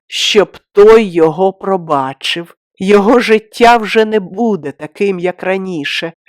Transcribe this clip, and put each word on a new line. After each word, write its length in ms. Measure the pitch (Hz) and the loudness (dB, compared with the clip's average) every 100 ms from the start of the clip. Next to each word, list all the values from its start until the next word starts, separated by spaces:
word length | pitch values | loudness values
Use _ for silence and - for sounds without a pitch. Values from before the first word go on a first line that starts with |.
| _ | _
щоб 520 | - - 214 180 - _ | -6 0 0 0 -4 _
той 320 | - 214 226 | 4 6 6
його 480 | 208 170 160 151 190 | 4 0 0 0 -4
пробачив. 1040 | 190 196 190 165 147 165 - - 170 170 _ _ - | -4 -6 -6 -2 -4 -4 -8 -8 -8 -10 _ _ -8
Його 420 | 190 208 196 247 | 2 2 4 2
життя 560 | 202 220 220 - 233 240 | 2 0 -2 2 4 4
вже 280 | 202 226 | 0 -6
не 160 | 220 214 | -2 -4
буде 520 | 180 185 233 190 143 | -6 -6 -4 -4 -8
таким, 460 | - 151 - 202 180 | -14 -14 -6 -6 -4
як 240 | 180 175 | -6 -6
раніше. 680 | 185 190 190 170 143 - 165 - | -6 -6 -6 -8 -8 -8 -10 -14